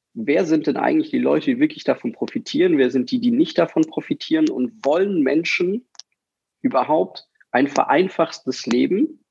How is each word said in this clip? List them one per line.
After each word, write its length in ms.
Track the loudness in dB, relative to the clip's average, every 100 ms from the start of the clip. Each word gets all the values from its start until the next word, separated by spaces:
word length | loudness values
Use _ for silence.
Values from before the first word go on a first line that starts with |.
| _
wer 300 | -8 -2 0
sind 220 | 2 0 0
denn 100 | 0
eigentlich 340 | 0 0 0
die 80 | -2
Leute, 280 | 0 0 0
die 140 | 0
wirklich 240 | 0 0
davon 280 | -4 -2 -4
profitieren? 680 | -6 -8 -6 -4 0 2 4
Wer 120 | 2
sind 200 | 2 0
die, 100 | 0
die 100 | 0
nicht 280 | 2 2 0
davon 260 | 0 0
profitieren? 680 | -2 -4 -6 -6 -2 0 2
Und 340 | 0 -4 -4
wollen 380 | 0 0 2 0
Menschen 640 | 2 0 0 0 0 -2 -6 -20 _ _ _ _ _ _
überhaupt 680 | -2 0 2 0 0 -6 -20 _ _
ein 180 | 0 0
vereinfachtes 1000 | 0 2 2 2 0 -4 -4 -8 -8 -2
Leben? 580 | 0 2 0 -2 -4 _